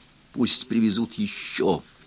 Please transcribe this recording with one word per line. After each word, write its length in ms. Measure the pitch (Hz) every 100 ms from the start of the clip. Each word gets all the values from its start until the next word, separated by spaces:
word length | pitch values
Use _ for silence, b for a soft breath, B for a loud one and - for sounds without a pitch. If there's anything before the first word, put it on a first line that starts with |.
| - - -
пусть 360 | - 113 - -
привезут 460 | 113 110 101 113 -
ещё. 640 | 104 - - - 95 78 - -